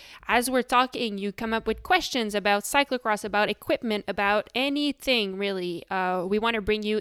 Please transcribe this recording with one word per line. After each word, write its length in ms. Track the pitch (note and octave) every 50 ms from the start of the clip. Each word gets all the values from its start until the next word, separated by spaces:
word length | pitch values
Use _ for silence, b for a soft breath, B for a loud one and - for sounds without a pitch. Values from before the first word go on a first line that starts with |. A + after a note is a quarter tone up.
| B B B B B
as 220 | - G#3 A#3+ B3 B3+
we're 140 | B3+ B3+ A#3
talking, 540 | - C4 B3 B3+ B3+ - - B3 A3+ G3+
you 140 | G3 G3 G#3
come 220 | G3 - A#3 A3+ A3+
up 120 | A3+ A3
with 160 | A3+ A3+ -
questions 540 | - - F4+ F4+ D4 - - B3+ A3+ G#3 G3+
about 280 | G#3 F3+ G#3 G3+ G#3 G#3
cyclocross, 600 | - - C#4+ C#4+ - C4 B3 - A3+ G#3+ G3+ -
about 260 | G#3 F#3 G#3 G#3+ -
equipment, 560 | G#3 - - - G#3+ - - A3+ G#3+ G#3 -
about 420 | - G3 F#3+ G3+ G3+ G#3 G#3+ - - _
anything 840 | A#3 C4 C#4+ C#4+ D4 D4 D4 C4+ - - C#4 B3+ A#3 G#3 G3 F#3+
really, 480 | F#3+ G3+ G3+ G3 F#3+ F3+ F3 E3+ E3+ - -
uh, 360 | F#3+ F#3+ F#3 F#3 F3+ F#3 F3
we 120 | F#3+ G3+ G#3+
wanna 220 | A3 A#3 A#3 A3
bring 220 | G3 G#3 G#3+ G#3+ G#3
you 160 | G#3+ G#3+ G#3+